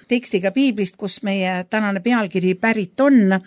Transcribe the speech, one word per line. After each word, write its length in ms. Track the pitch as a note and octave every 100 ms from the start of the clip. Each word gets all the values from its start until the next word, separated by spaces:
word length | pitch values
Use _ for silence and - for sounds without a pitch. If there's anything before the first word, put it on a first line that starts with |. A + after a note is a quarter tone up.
| _
tekstiga 440 | B3 B3 G3 F#3+
Piiblist, 440 | A3 C4+ G#3 F#3+ -
kus 240 | G3+ -
meie 420 | G3+ G3 F#3 F#3 F3+
tänane 320 | A3 G#3 G3
pealkiri 540 | G#3 A#3+ G3 F#3+ F#3 F#3
pärit 440 | A3+ A3 F#3 -
on, 380 | C#4 C4 G3 F#3+